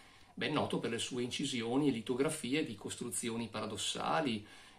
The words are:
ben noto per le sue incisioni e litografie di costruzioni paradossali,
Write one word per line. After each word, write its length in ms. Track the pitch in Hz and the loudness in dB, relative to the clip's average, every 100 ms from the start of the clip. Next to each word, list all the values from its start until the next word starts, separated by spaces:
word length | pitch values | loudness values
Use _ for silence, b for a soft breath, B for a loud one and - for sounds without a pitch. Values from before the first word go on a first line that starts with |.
| B B B | B B B
ben 180 | - 117 | -4 0
noto 260 | 147 107 - | 0 2 0
per 120 | 117 | 0
le 80 | 113 | -2
sue 240 | - 123 | -2 -2
incisioni 640 | 123 - 139 123 113 131 147 | -2 0 -2 0 2 4 4
e 40 | |
litografie 720 | 117 110 123 135 - 120 147 151 | 4 2 2 2 0 0 0 0
di 80 | |
costruzioni 720 | 107 120 - 120 - 117 113 113 | -4 -8 -6 -4 -2 -2 -2 -2
paradossali, 1000 | 107 107 104 - - - 156 147 107 104 B B | -4 -4 -2 -2 0 2 2 2 0 -4 B B